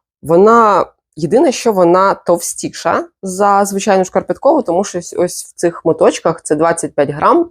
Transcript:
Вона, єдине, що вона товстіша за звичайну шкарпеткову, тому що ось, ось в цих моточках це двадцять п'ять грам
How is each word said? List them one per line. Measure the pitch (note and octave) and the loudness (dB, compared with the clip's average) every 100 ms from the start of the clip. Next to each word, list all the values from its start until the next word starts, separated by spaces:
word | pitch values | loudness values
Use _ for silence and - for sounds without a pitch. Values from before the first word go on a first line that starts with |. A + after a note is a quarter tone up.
| _ _ | _ _
Вона, | C3+ E3+ G#3 A#3 A3 F#3 - _ _ - | 0 4 4 4 4 2 -2 _ _ -8
єдине, | D3+ G#3+ E4 | -2 2 2
що | A#3 A#3+ | 0 -2
вона | G3 F3 F3+ G3 | 2 4 4 2
товстіша | F#3 - F3 - - C#3+ - E3+ G#3 E4+ _ | -2 -2 -2 -2 -10 -12 -8 -4 -4 -6 _
за | F#3+ F#3 G3+ G3 | -10 -2 0 2
звичайну | G3+ G3 G#3+ F#3+ | 0 -2 0 0
шкарпеткову, | F#3 G3 - F3 C4+ D#4+ | 0 -2 -4 -2 0 0
тому | A#3+ E3+ | 0 -2
що | G3+ F3+ | -4 -8
ось, | - - | -8 -4
ось | F3 - | -4 -4
в | - | -16
цих | - F3 E3+ | -4 -4 -2
моточках | E3 D#3 G#3 - F3 D#3+ | -2 2 2 0 -4 -4
це | - | -4
двадцять | D3+ E3 E3 D3 | -2 0 -2 -4
п'ять | - C#3+ | -4 -4
грам | C#3+ F#3 D#4 E4+ | 0 2 2 0